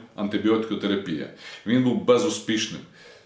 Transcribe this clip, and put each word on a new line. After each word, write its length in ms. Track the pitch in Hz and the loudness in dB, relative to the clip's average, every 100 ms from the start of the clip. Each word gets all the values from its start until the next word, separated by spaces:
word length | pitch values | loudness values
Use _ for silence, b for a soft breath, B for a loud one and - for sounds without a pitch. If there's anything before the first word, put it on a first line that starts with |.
| - - | -10 -6
антибіотикотерапії. 1080 | 104 104 107 110 - 98 101 95 87 76 65 - B B 98 | -4 0 2 2 0 -4 -2 -2 -2 -8 -8 -14 B B 0
Він 180 | 123 | 2
був 200 | 127 104 | 4 2
безуспішним. 760 | 104 120 104 - - 107 - 82 - B B B | 4 4 4 -2 -2 -2 -2 -8 -16 B B B